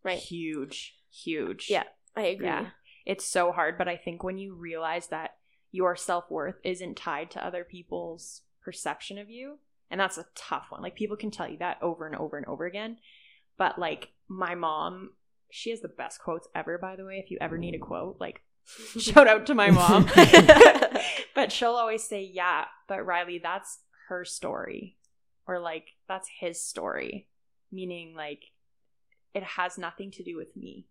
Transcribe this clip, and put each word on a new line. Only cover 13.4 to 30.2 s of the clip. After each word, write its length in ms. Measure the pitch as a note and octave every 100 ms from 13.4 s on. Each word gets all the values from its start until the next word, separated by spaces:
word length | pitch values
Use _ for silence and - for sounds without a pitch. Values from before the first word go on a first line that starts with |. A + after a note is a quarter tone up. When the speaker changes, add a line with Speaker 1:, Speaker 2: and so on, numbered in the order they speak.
| _ _
Speaker 2:
but, 180 | F#3 -
like, 340 | E3+ D3+ - _ _
my 260 | F#3+ F3+
mom, 600 | F3 E3 D#3 E3 F#3 F#3+ _ _ _ _
she 200 | - A#3
has 100 | A3+
the 80 | C#3
best 320 | - B2+ -
quotes 260 | - E3 -
ever, 240 | F3 E3 F3
by 160 | F#3
the 100 | F#3+
way. 120 | F#3+ G3
If 80 | F#3+
you 60 | F3+
ever 180 | E3 E3
need 160 | F3
a 40 | E3
quote, 400 | - F2+ F3+ -
like, 220 | - - _ _ _
<laughs> 300 | - - A3+
shout 280 | A3+ G#3+ C4
out 200 | A3 A3
to 80 | C4
my 160 | G3+
mom. 360 | F3+ F3 F#3+ -
Speaker 1:
<laughs> 40 | - E4+ E4+ - D4+ A#4+ C4+ - - - - -
Speaker 2:
But 160 | - A#3
she'll 220 | - A#3
always 320 | A#3+ A3+ A3
say, 180 | - G3+
"Yeah, 440 | G3 F#3 F3+ D#3 - - -
but 180 | G3
Riley, 360 | G3 F3 F3 F3
that's 380 | E3+ F#3+ - - _ _ -
her 160 | F3+
story," 720 | F3 - - - - - F#3+ _ _ _ _ _ -
or, 100 | F3+
like, 300 | E3+ D#3+ - _ _
"That's 200 | F#3+ F#3 -
his 260 | F3 E3+
story," 600 | - - E2+ - C2 - - _ _ _ _
meaning, 420 | F#3+ F#3 F3 E3
like, 380 | E3 D3+ D3 - _ _ _ _ _ _ _ _
it 80 | G3+
has 340 | F#3 - F3+ F#3
nothing 360 | E3+ - G3
to 100 | F#3+